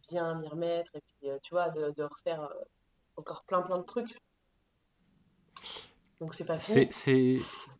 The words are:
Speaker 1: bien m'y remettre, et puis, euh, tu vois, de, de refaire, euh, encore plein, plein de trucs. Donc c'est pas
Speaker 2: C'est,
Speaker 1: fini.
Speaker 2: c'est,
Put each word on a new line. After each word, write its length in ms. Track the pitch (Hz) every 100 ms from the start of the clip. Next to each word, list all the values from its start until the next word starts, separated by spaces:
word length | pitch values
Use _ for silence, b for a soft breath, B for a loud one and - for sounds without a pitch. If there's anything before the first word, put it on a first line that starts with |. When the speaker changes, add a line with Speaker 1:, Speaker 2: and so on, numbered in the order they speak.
| -
Speaker 1:
bien 260 | 175 170 160
m'y 120 | 156
remettre, 440 | 156 170 170 170 147
et 60 |
puis, 280 | _ _ 139
euh, 80 | 139
tu 100 | -
vois, 160 | 175 170
de, 220 | 156 147
de 120 | 147
refaire, 380 | 147 - 175 160
euh, 200 | 147 - - _ _ _ _ -
encore 260 | 156 165 -
plein, 160 | 185
plein 140 | 180 180
de 40 |
trucs. 340 | 180 240 233 - _ _ _ _ _ _ _ _ _ _ _ _ _ - B B B B _ -
Donc 120 | 160
c'est 120 | - 165
pas 120 | 160
Speaker 2:
C'est, 300 | - 208 131
Speaker 1:
fini. 40 |
Speaker 2:
c'est, 560 | - - 131 127 131 - B B -